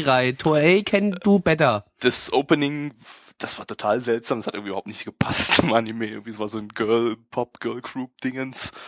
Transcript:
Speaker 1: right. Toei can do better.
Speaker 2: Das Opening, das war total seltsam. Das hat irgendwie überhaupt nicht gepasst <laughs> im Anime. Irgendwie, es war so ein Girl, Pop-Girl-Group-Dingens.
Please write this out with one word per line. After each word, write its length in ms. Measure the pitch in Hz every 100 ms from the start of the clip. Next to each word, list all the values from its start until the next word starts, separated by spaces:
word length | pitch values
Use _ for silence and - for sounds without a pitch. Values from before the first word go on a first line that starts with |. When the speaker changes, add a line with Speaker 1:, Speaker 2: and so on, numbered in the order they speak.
| 147
Speaker 1:
right. 320 | 127 127 127
Toei 420 | 160 151 156 190
can 280 | 208 202 202 185
do 160 | 208 202
better. 460 | 180 160 143 107 - -
Speaker 2:
Das 320 | 127 - -
Opening, 600 | 127 139 151 143 147 147 - - - - -
das 200 | - -
war 80 | -
total 320 | 107 107 113
seltsam. 400 | 117 117 117 123
Das 80 | 104
hat 60 |
irgendwie 160 | 98 104
überhaupt 180 | 92 -
nicht 160 | 107
gepasst 560 | - - - - - -
<laughs> 40 |
im 100 | 170
Anime. 320 | 113 113 113 107
Irgendwie, 220 | 107 107
es 100 | 107
war 80 | 107
so 100 | 110
ein 100 | 104
Girl, 480 | - 107 117 117 113 _
Pop-Girl-Group-Dingens. 1400 | - 120 - 117 120 - 135 127 _ 131 127 135 131 - -